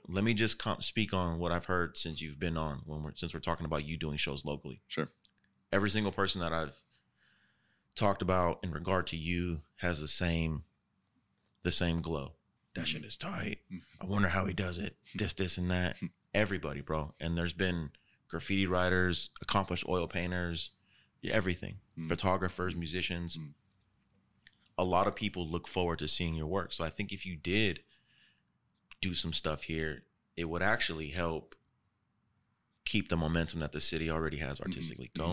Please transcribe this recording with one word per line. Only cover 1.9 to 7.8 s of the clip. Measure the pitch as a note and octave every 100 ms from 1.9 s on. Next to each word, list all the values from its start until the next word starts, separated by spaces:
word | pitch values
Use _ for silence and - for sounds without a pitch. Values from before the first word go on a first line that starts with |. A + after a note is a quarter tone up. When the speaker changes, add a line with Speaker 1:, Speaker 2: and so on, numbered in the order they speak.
| -
Speaker 1:
since | E2 D#2+
you've | D#2 C#2+
been | F2 D#2+
on, | D#2 C#2 D#2
when | D2+
we're, | D2+ -
since | E2+ E2
we're |
talking | - D#2+ D#2+
about | D#2 D2
you | D#2+
doing | D#2 D2
shows | D2 C#2
locally. | D2 D2 C#2+ - -
Speaker 2:
Sure. | - D2+ _ _ _ _ _ _
Speaker 1:
Every | G2 G2+
single | G#2+ G2+
person | - F#2+ F#2
that | E2+
I've | E2 D2+ - _ _ _ _ _ _ _ _ _ _